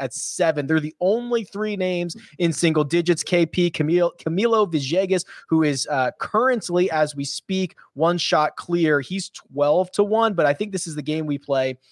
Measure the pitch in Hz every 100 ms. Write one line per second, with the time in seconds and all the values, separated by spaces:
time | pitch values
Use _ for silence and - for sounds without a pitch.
0 | 135 - - - 170 147 139 160 151 -
1 | 180 226 240 240 208 202 214 202 185 175
2 | 175 135 - - 170 156 165 156 143 170
3 | 170 165 - 175 170 - 175 - 151 175
4 | 170 - 170 170 233 220 202 160 131 175
5 | 190 185 - - - 160 151 135 - 139
6 | 127 - - 214 254 240 - 175 185 156
7 | 151 143 139 - - 190 185 - _ -
8 | 165 175 - 165 156 - - 175 156 147
9 | 135 190 - - - 139 147 165 180 -
10 | 208 220 226 175 147 143 214 190 170 151
11 | 143 156 156 143 - 135 131 127 _